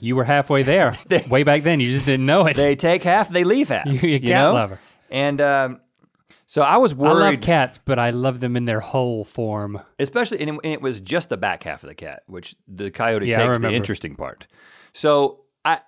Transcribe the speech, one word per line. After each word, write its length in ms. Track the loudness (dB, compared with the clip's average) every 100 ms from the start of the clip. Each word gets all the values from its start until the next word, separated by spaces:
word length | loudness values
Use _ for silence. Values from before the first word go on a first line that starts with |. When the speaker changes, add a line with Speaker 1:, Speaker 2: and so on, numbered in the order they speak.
Speaker 1:
you 140 | -4 -2
were 80 | 2
halfway 380 | 2 2 0 2
there. 320 | 2 2 0
Speaker 2:
<laughs> 40 | -2
They 160 | -2 2
Speaker 1:
Way 140 | 0 4
back 180 | 2
then, 160 | 2 0
you 80 | 0
just 160 | -2 0
didn't 220 | 0 2
know 180 | 4 4
it. 100 | 2
Speaker 2:
They 180 | 2 2
take 280 | 2 0 2
half, 240 | 0 2
they 140 | 0 2
leave 240 | 2 0
half, 160 | -2 -2
Speaker 1:
<laughs> 0 |
You, 80 | 0
you 140 | 0 0
Speaker 2:
you 40 |
Speaker 1:
cat 80 | 2
Speaker 2:
know? 220 | 2 4
Speaker 1:
lover. 260 | 2 -2 -6 _ _ -10
Speaker 2:
And, 300 | -4 -2 0
um, 400 | 2 2 0 -6 _ _ _ _ _ _ _
so 140 | 0
I 140 | 4 4
was 160 | 4
Speaker 1:
I 40 | 2
love 220 | 4 4
Speaker 2:
worried. 200 | 4 2
Speaker 1:
cats, 360 | 2 2 2 -4
but 200 | -4 0
I 120 | 0
love 300 | 0 -2 -2
them 160 | -4 -4
in 100 | -2
their 140 | -4
whole 440 | -2 -2 -2 -4 -8
form. 560 | -6 -6 -4 -6 -10 -12 -6
Speaker 2:
Especially, 420 | -4 -2 -4 -4
and 100 | -6
it, 100 | -6 -8
and 80 |
it 100 | -6
was 180 | -6 -8
just 280 | -6 -6 -4
the 80 | -6
back 240 | -6 -6
half 200 | -10 -14
of 60 | -16
the 60 | -18
cat, 280 | -16 -16 -18
which 280 | -18 -18 -20 -20
the 220 | -12 -10
coyote 360 | -4 -2 0 0
Speaker 1:
Yeah, 100 | 0
I 20 |
Speaker 2:
takes 80 | 0
the 40 | 0
Speaker 1:
remember. 160 | -2 -2
Speaker 2:
interesting 400 | -4 -6 -8 -12
part. 300 | -14 -14 -20 _ _ -20 _
So 480 | -4 2 2 2 -2 _ _ -4
I, 160 | -4